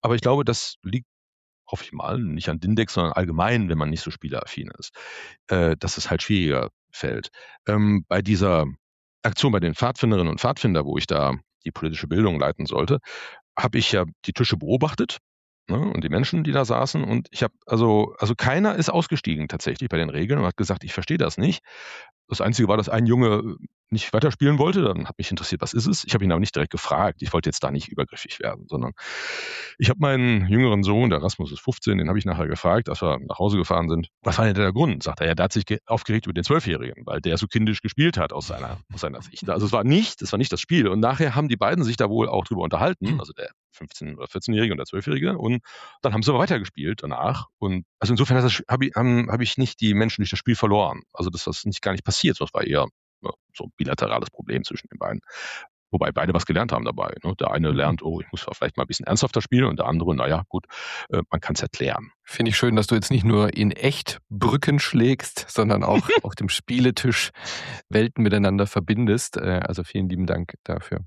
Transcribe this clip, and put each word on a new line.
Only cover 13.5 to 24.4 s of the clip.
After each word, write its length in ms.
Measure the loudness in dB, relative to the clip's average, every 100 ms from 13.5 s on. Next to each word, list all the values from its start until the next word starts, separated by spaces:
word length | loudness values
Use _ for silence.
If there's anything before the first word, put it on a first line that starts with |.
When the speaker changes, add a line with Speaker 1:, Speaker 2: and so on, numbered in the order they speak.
| -4
Speaker 1:
habe 200 | 0 0
ich 140 | 0
ja 140 | 0 -2 -6 -10
die 80 |
Tische 240 | -2 0 0
beobachtet, 600 | 0 0 0 0 -4 -4 _ _ _ _ -6
ne, 80 | -2
und 260 | -2 -2
die 60 | -2
Menschen, 340 | 0 0 0
die 80 | 0
da 140 | 0 2
saßen. 380 | 0 0 -2
Und 240 | 0 -2 -2
ich 140 | -4
habe, 100 | -4 _ -2
also, 480 | 2 4 4 2 -2
also 160 | -2 0
keiner 400 | 2 2 2 2
ist 140 | 0
ausgestiegen 580 | 0 0 -2 -2 -4 -4
tatsächlich 420 | -4 -6 -4 -2
bei 80 | -2
den 120 | -2
Regeln 300 | -2 0 2
und 60 | 0
hat 120 | 0
gesagt, 260 | -2 -2
„Ich 100 | -4
verstehe 260 | -8 -4 0
das 180 | 0 0
nicht.“ 240 | 0 0 _ -20 -18 -18 -20 _ _
Das 140 | -2
Einzige 260 | 0 2 4
war, 100 | 4
dass 120 | 2
ein 160 | 2 4
Junge 520 | 6 6 4 0 -8 -14 _ _
nicht 220 | -4 0
weiterspielen 460 | 2 2 2